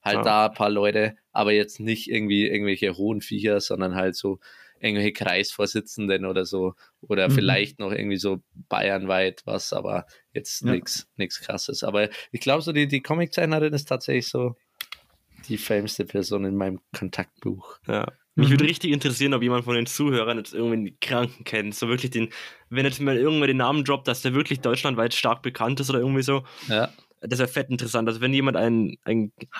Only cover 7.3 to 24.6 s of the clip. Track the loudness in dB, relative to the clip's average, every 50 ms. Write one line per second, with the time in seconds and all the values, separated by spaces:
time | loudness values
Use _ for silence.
7.3 | 4 4 4 4 2 2 2 -2 -4 -8 -6 -4 -4 -4 -2 -2 -2 -2 0 -2
8.3 | -2 -2 _ _ _ -20 -6 _ -2 0 0 0 0 0 0 0 2 2 2 0
9.3 | -2 -4 _ -6 -6 -4 -4 -4 -6 -4 -4 -4 -4 -6 -6 _ -20 -20 _ _
10.3 | _ -8 -8 -6 -10 -4 0 0 0 0 -2 -6 -8 -8 -10 _ _ -8 -6 -6
11.3 | -6 -12 -8 -8 -6 -6 -6 -6 -6 -4 -4 -2 0 0 0 0 -2 -12 -14 -10
12.3 | -10 -4 0 0 0 2 0 0 0 0 2 2 0 -2 0 -2 0 0 0 -2
13.3 | 0 0 0 2 2 2 2 2 0 -2 -2 -2 -4 -4 -2 0 0 0 -2 -2
14.3 | -2 -2 -2 -2 -4 _ _ _ _ _ -14 _ -14 -20 _ _ _ _ _ _
15.3 | _ -20 -8 -6 -6 -6 -2 0 0 0 0 -2 -4 -4 -6 -4 -2 -4 -2 0
16.3 | -2 -2 0 0 0 0 0 -2 -4 -6 _ _ -10 -8 -8 -6 -6 -6 -8 _
17.3 | _ _ -6 -6 -6 -6 -10 -20 -20 -14 _ -4 -4 -2 -4 -4 -8 _ _ _
18.3 | _ 4 6 6 8 6 6 4 2 0 0 0 0 2 2 -2 0 2 2 2
19.3 | 2 2 2 2 2 0 0 0 0 0 0 -2 -2 0 0 2 2 2 2 0
20.3 | -2 -4 -6 -6 -4 -2 0 2 0 0 -2 -4 -6 _ -4 -2 0 0 0 -2
21.3 | -4 -12 -10 -4 -2 -2 -2 -2 -4 -4 -2 0 0 0 -2 -4 -2 -2 -2 -2
22.3 | -6 -14 -16 -16 -18 -20 -16 _ -2 0 0 0 0 0 0 0 2 2 2 2
23.3 | 2 2 2 2 2 2 2 2 2 0 2 0 -2 0 0 -4 -4 0 -2 0
24.3 | 2 2 0 0 -4 0